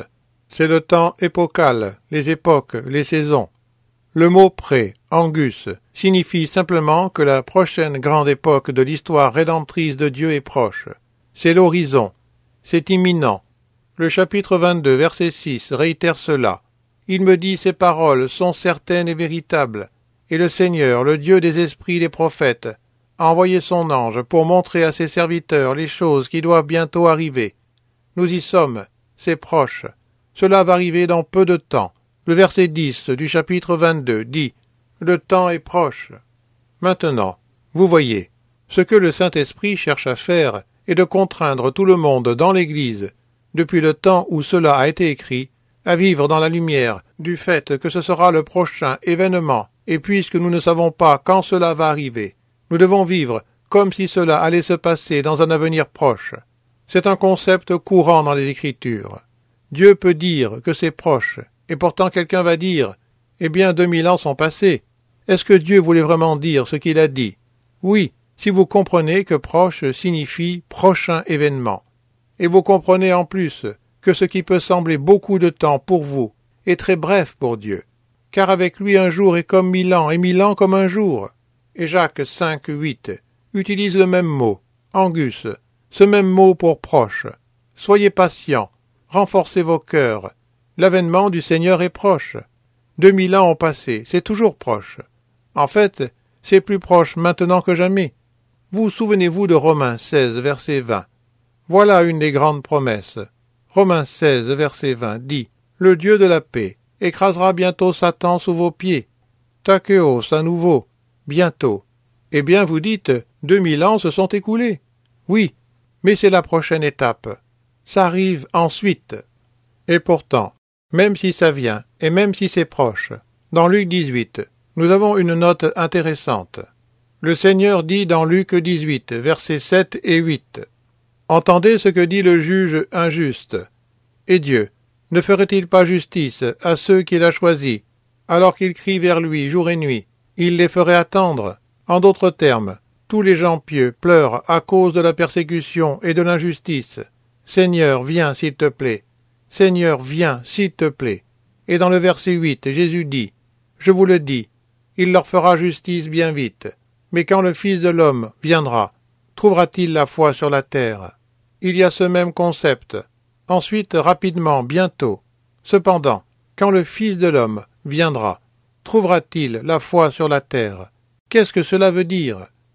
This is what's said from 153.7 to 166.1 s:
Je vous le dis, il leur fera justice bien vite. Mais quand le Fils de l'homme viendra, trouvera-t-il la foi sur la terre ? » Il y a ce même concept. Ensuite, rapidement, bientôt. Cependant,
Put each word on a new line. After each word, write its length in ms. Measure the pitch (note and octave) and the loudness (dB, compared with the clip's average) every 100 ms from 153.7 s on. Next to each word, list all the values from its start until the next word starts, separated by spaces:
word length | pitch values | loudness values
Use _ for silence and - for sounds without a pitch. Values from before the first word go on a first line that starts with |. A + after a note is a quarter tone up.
| _ | _
Je 120 | - | 0
vous 140 | F#3 F#3+ | 2 4
le 140 | F3+ | 2
dis, 300 | C#3+ C3 G#2+ _ _ _ _ - | 0 -6 -8 _ _ _ _ -4
il 140 | F#3 | 2
leur 160 | F3+ - | 2 2
fera 280 | F#3 F3 E3+ | 2 2 2
justice 520 | F3 E3 - F3 D#3 | 0 -4 -6 -6 -4
bien 240 | D#3+ E3 | -2 -2
vite. 440 | D3 A#2+ - G#2+ - _ _ _ | -2 -6 -8 -16 -18 _ _ _
Mais 140 | F3 D#3+ | -4 0
quand 160 | G3 | 2
le 120 | F#3 | 0
Fils 260 | E3 G3+ F#3 | -2 -2 0
de 100 | F3 | 0
l'homme 420 | E3+ D#3 C3 A2 - | 4 2 2 -6 -8
viendra, 500 | D#3 E3 C#3+ A#2 G2+ - _ _ _ - | 0 0 0 -2 -2 -6 _ _ _ 0
trouvera-t-il 580 | G#3 F3+ F3 - F3 | 2 4 0 0 -2
la 140 | D#3 C#3+ | 0 -2
foi 260 | - D3+ | 0 0
sur 160 | C3+ D3 | 0 -2
la 140 | C#3+ | -2
terre ? » 480 | - C#3 A#2+ G#2 F2+ _ _ _ _ _ | -2 -4 -4 -6 -14 _ _ _ _ _
Il 160 | F#3 F3+ | -4 2
y 60 | |
a 80 | F3+ | 0
ce 120 | - | 2
même 300 | F#3 F3+ F3 | 0 0 -2
concept. 640 | - F3 D#3+ D#3 - _ G2+ - _ _ _ _ | -2 -4 0 -2 -2 _ -14 -14 _ _ _ _
Ensuite, 460 | F3+ - G#3+ G3+ | -2 -2 -6 -2
rapidement, 680 | E3 D#3 F3+ F#3+ E3+ D#3+ C#3 | 0 0 0 -2 -2 -2 -2
bientôt. 580 | B2 D#3 F#3 - B2+ G2 _ _ _ _ | -2 -2 -2 -2 -6 -6 _ _ _ _
Cependant, 600 | - G3 F#3 F3+ C#3 | -2 0 2 0 0